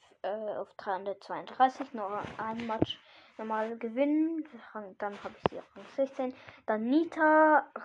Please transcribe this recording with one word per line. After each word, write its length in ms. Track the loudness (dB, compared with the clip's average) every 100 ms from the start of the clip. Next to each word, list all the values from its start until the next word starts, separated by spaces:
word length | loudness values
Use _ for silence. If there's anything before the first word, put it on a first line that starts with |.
| _ _
äh, 340 | -6 -4 -6 -6
auf 160 | -8 -10
dreihundertzweiunddreißig, 1160 | -6 -4 -6 -8 -8 -10 -4 2 2 2 -10
noch 300 | -8 -6 -6 -8 -8
ein 300 | -8 -6 -4
Match 340 | -2 -2 -4 _ -20 -20 -12
normal 400 | -6 -4 -4 -6
gewinnen. 680 | -4 0 2 2 0 -2 -8 -14 -16
Rang, 220 | -14 -14 -8
dann 240 | -8 -8
habe 100 | -12 -2
ich 60 | -2
sie 100 | -2
auf 160 | -16 -18
Rang 100 | -8 -4
sechzehn. 400 | -4 -4 -8 -8 -18 -10 -4
Dann 180 | -2 2
Nita, 760 | 2 2 2 6 8 8 6 2 -10